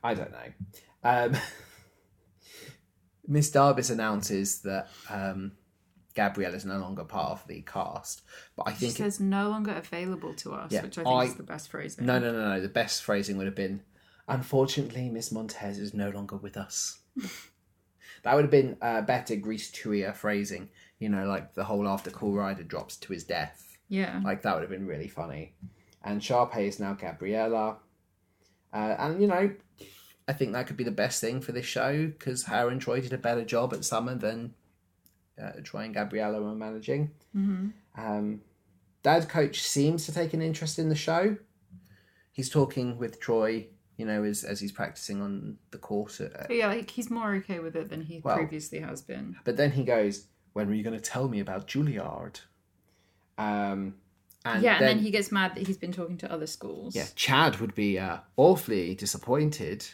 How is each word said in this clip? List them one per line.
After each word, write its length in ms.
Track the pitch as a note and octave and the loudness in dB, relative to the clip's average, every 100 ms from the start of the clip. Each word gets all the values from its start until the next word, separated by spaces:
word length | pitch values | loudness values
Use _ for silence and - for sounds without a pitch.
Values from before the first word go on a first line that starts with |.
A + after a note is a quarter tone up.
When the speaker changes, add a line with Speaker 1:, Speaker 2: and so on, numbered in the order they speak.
Speaker 1:
I 100 | A#2+ | 0
don't 180 | G#2+ - | -2 -4
know. 200 | B1 A#1+ - F#2+ - - _ | -10 -16 -14 -16 -16 -20 _
Um, 320 | A#2+ B2 A#2+ C3 | 4 4 4 2
<laughs> 1900 | - - - - - _ _ _ _ _ - - - - _ _ _ _ - | -2 -10 -20 -20 -20 _ _ _ _ _ -20 -20 -20 -20 _ _ _ _ 0
Miss 220 | D3 D3 | 4 6
Darbus 400 | C#3+ C#3+ C3 - | 8 8 6 2
announces 720 | A2+ A2 G#2 G#2 G2 G2 - | 0 0 0 0 0 0 -2
that, 280 | G2 F#2+ - - - | -2 -4 -6 -14 -10
um, 440 | G#2 G2 F#2+ F#2+ - _ _ _ _ _ - | -4 -4 -4 -8 -12 _ _ _ _ _ 0
Gabrielle 400 | G2+ G2 F#2 F2+ | 0 2 -4 -4
is 100 | G2 | -6
no 140 | G2 | -6
longer 260 | F#2 F#2+ E2 | -6 -8 -8
part 260 | G2+ C#2+ - | -4 -4 -4
of 80 | - | -10
the 140 | D#2+ | -14
cast, 640 | D#2 G2 F2 - - - _ - - - | -10 -6 -6 -6 -10 -14 _ -20 -16 -6
but 100 | - | -6
I 60 | |
Speaker 2:
She 60 | G#2+ A#2+ | -2 -2
Speaker 1:
think 60 | |
it 40 | A#2 | 0
Speaker 2:
says, 220 | G#3 G3+ | -2 0
"No 260 | G3 G3 G#3 | 2 2 2
longer 240 | G#3+ G#3+ | 0 -2
available 600 | E3 - E3+ F3+ F#3 - - | -4 -6 -6 -4 -4 -6 -10
to 140 | - | -8
us," 160 | C#2+ D#2+ | -8 -4
Speaker 1:
Yeah, 100 | G#2 | -4
Speaker 2:
which 160 | D2+ - | -4 -4
I 60 | |
think 120 | B2 B2+ | 4 4
Speaker 1:
I 80 | B2+ | 4
Speaker 2:
is 100 | - | -2
the 80 | |
best 260 | - D3+ - | -12 -12 -10
phrasing. 360 | - D3 - B2 | -10 -10 -2 2
Speaker 1:
No, 140 | B2+ | 4
no, 140 | A#2+ | 4
no, 220 | A#2 G#2+ F#2+ | 0 0 0
no. 40 | |
The 80 | G2 | 0
best 360 | A#2+ A2 - | 0 0 -2
phrasing 340 | - G2+ G2+ G2 | 0 0 0 -2
would 80 | G2 | -2
have 100 | G2 | -2
been, 280 | G2 G2 - _ _ _ - | -2 -4 -10 _ _ _ -4
"Unfortunately, 800 | C3 B2+ C3+ C3+ - B2 B2+ B2 | -2 2 4 4 2 -2 -4 -4
Miss 240 | A2+ A2+ | -4 -4
Montez 460 | A2 A2 - G2+ G2+ | -6 -6 -8 -8 -6
is 140 | G2+ | -6
no 160 | G#2 G2+ | -4 -4
longer 260 | G2 G2+ G2 | -4 -8 -8
with 220 | G2+ G#2 | -8 -8
us." 420 | F#2+ - - - _ - | -6 -4 -6 -8 _ -10
Speaker 2:
<laughs> 140 | G3+ - - _ _ _ _ _ - - | -8 -10 -18 _ _ _ _ _ -20 -8
Speaker 1:
That 120 | - C#3 | 4 6
would 60 | |
have 80 | D3 | 8
been, 240 | C#3+ C3 - | 8 6 2
uh, 180 | A#2+ A2+ | 0 0
better 340 | G#2 B2 - A2 | 2 0 0 -4
Grease 340 | G#2 A2 - | -2 -6 -8
two-ier 400 | - A2 G#2 G2 | -10 -2 0 0
phrasing. 560 | G#2 G#2+ G#2 G2+ F2+ G2 _ - _ | -2 0 0 -2 -6 -12 _ -20 _
You 100 | A2 | -2
know, 180 | G2 G2 | 0 0
like, 280 | F#2+ - | -2 -4
the 100 | - | -6
whole 240 | G2 G#2 G2+ | -2 0 2
"After 220 | G2+ - | 0 -4
Cool 240 | - G#2 | -4 0
Rider" 300 | G2+ G2 G2 | 0 0 -4
drops 340 | E2 F2 - - | -6 -8 -8 -14
to 160 | - | -8
his 100 | F2+ | -10
death. 540 | D#2+ F2 D2 - - - _ | -4 -4 -4 -8 -20 -20 _
Speaker 2:
Yeah. 320 | F#3+ F#3+ - G2 | -2 -2 -2 -2
Speaker 1:
Like, 160 | F#2+ | 0
that 140 | G#2+ E2+ | 0 0
would 60 | |
have 80 | F2 | -2
been 160 | F#2+ F#2+ | -6 -6
really 200 | D2+ E2+ | -6 -8
funny. 460 | - E2 C#2+ D#2+ _ - _ _ _ | -8 -8 -8 -12 _ -20 _ _ _
And 160 | - G#2 | -4 -4
Sharpay 480 | - B2 A#2+ A2+ G2+ | 2 4 4 2 -2
is 140 | G2 | -2
now 140 | G2 G2+ | -6 -4
Gabriella. 840 | F2+ D#2+ F#2 A2 A2+ A2+ A2 G#2+ _ _ _ _ _ _ _ _ _ | -8 -6 -2 0 2 2 0 -4 _ _ _ _ _ _ _ _ _
Uh, 220 | G#2+ G#2+ G#2+ | -4 -2 0
and, 220 | C#3+ E3+ | 0 4
you 60 | G#3 | 4
know, 260 | F3+ G3+ G3+ _ _ - - - _ - | 6 2 0 _ _ -20 -20 -20 _ -6
I 60 | |
think 180 | C#3 B2 | -2 0
that 160 | A#2 B2+ | -2 -4
could 80 | - | -4
be 80 | |
the 80 | A#2+ | -4
best 300 | G2+ G#2+ - | 0 0 0
thing 180 | A2+ B2+ | -2 -4
for 140 | B2+ | -4
this 120 | A#2+ A#2+ | -6 -4
show, 460 | - B2 D3 D#3+ D#3 | 0 0 2 -2 -4
'cause 240 | - B2+ - | -6 -4 0
her 220 | A2 A#2+ | 2 2
and 140 | C3 | 0
Troy 180 | B2+ B2 | 0 0
did 140 | B2+ | 0
a 40 | B2+ | -2
better 280 | A#2 A#2+ A2+ | 0 0 2
job 280 | A#2 B2+ | 0 0
at 120 | G#2 - | -2 -2
Summer 300 | A2+ A#2+ B2+ | -2 -2 -2
than, 380 | G#2+ A2+ A#2 - _ _ _ _ _ _ _ - | -2 -2 -8 -12 _ _ _ _ _ _ _ -14
uh, 120 | G#2 - | -12 -12
Troy 200 | - G#2 | -12 -10
and 100 | A2 | -6
Gabriella 480 | G#2 G#2 G#2+ G#2+ G#2+ | -4 -2 0 0 -2
were 140 | G#2 G#2+ | -4 -6
managing. 560 | A2 A2 G#2+ C#3 D3+ - _ | -8 -8 -2 -2 -2 -6 _
Speaker 2:
Mm-hmm. 360 | G3+ G3 F#3 G3 A3 _ - | 0 0 0 -4 -8 _ -10
Speaker 1:
Um, 460 | A2 G#2 G#2 G#2+ - _ _ _ _ _ | -4 -2 -2 -4 -12 _ _ _ _ _
Dad 280 | C#3 E3 D#3+ | 4 4 4
Coach 320 | E3+ D3 - | 2 2 2
seems 440 | - C#3+ D3 E3+ D#3 | -2 4 4 4 -2
to 40 | |
take 220 | E3 E3 | -2 0
an 80 | D#3+ | 0
interest 360 | D#3+ D#3 D#3+ - | 0 -2 -4 0
in 120 | D#3+ | 2
the 60 | D3+ | 2
show. 420 | - E3 G3+ G#3+ - _ _ - - - _ _ _ | 2 4 4 2 -8 _ _ -20 -20 -20 _ _ _
He's 160 | - C3 | -6 0
talking 480 | D3+ C#3 C3+ B2 A#2+ | 4 4 2 -2 -2
with 240 | A#2 - | -6 -6
Troy, 460 | - A2+ A2 A2+ G#2 - _ - | 0 2 4 0 -4 -18 _ -8
you 100 | A2 | -2
know, 180 | G#2+ | 0
as, 200 | G#2 G#2 - | 0 -2 -4
as 140 | G2+ | -6
he's 100 | G2+ | -6
practicing 480 | - A2 - - G2+ | -6 -6 -6 -8 -4
on 360 | G2+ G2 G#2 G#2+ _ | -4 -4 -6 -12 _
the 60 | - | -18
course 420 | - G#2 G#2 - | -4 -4 -4 -8
at, 260 | - - - | -10 -8 -2
Speaker 2:
But 80 | A#3 | 0
yeah, 120 | G#3+ | 2
like, 220 | A3 G#3 | 0 -4
he's 200 | - A#3 | -8 -4
more 240 | A#3 G#3+ G3 | -2 0 -2
okay 240 | G3 F3+ | -2 -6
with 160 | E3 D#3+ | -4 -6
it 120 | D#3+ | -6
than 120 | D#3+ | -8
he 180 | D#3 E3 | -8 -6
Speaker 1:
Well, 120 | D3 - | 0 0
Speaker 2:
previously 440 | D#3 D#3 D3+ D#3+ | 0 -4 -8 -8
has 220 | D#3 C#3 | -8 -10
been. 360 | - B2 - - - | -10 -8 -8 -6 -2
Speaker 1:
but 100 | A2 | 4
then 140 | C#3+ | 4
he 120 | C3 | 4
goes, 440 | B2 A#2 G#2 G2+ - _ _ | 4 6 4 2 -10 _ _
"When 140 | - G#2 | -2 0
were 60 | |
you 100 | G#2+ | 0
gonna 160 | G#2+ A2+ | 0 -4
tell 260 | - B2+ C3 | -4 -2 0
me 100 | G#2+ | 0
about 260 | G2 F#2+ G2 | -2 -4 -2
Juilliard?" 760 | C3 D3 A2 D#2+ D2+ E2+ - - _ _ _ _ _ _ _ _ - | 0 2 0 -4 -6 -10 -14 -20 _ _ _ _ _ _ _ _ -4
Um, 580 | G#2+ G#2 G2+ G2 G2 G2 _ _ _ - - | 0 2 0 0 -4 -8 _ _ _ -8 -2
and 180 | A#2 | 4
Speaker 2:
Yeah, 120 | G3+ F3+ | 6 8
and 60 | C3+ | 6
then 120 | A3 | 6
Speaker 1:
then 20 | |
Speaker 2:
he 120 | G#3+ | 4
gets 200 | G#3 G3+ | 2 2
mad 240 | G3+ F#3 F#3 | 2 0 0
that 120 | F#3+ | -4
he's 100 | F#3+ | -4
been 140 | F3 | -4
talking 260 | F3+ E3+ F3+ | -6 -6 -6
to 120 | - | -6
other 160 | E3 D#3 | -6 -6
schools. 480 | - - D#2 G3 - | -8 -10 -10 -6 -6
Speaker 1:
Yeah, 120 | D2+ - | -6 -2
Chad 440 | - C3+ D#3 G2+ | 4 6 6 4
would 160 | G#2+ G2+ | -4 0
be, 220 | G#2 F#2+ | 2 2
uh, 200 | F#2+ F2 - - | -2 -6 -6 8
awfully 580 | D3 F3+ - G#2 F2 F#2+ | 8 8 4 0 0 -2
disappointed. 880 | G#2 - - C3 D3+ D3 D#2 F#2 - | -4 -4 0 2 2 0 -4 -6 -8